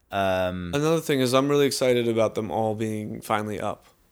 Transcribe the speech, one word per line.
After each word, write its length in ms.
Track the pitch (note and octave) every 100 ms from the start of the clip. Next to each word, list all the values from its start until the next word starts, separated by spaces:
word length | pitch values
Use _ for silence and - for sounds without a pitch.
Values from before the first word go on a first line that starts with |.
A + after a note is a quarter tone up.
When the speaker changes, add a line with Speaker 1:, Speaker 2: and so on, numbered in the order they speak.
| _
Speaker 1:
Um, 640 | G2 G2 F#2 F#2 F#2 F2
Speaker 2:
Another 280 | C#3+ D3+ E3
thing 180 | D#3+ C#3+
is 140 | B2+
I'm 160 | C3 C#3+
really 160 | C#3+ C#3
excited 420 | - B2+ B2 A#2+
about 280 | A2+ A2 A2
them 140 | A2
all 260 | F2+ A2 G#2+
being 440 | A2 G#2+ G#2+ A2+
finally 400 | - G#2+ G#2+ G2+
up, 260 | G#2 - _ _ _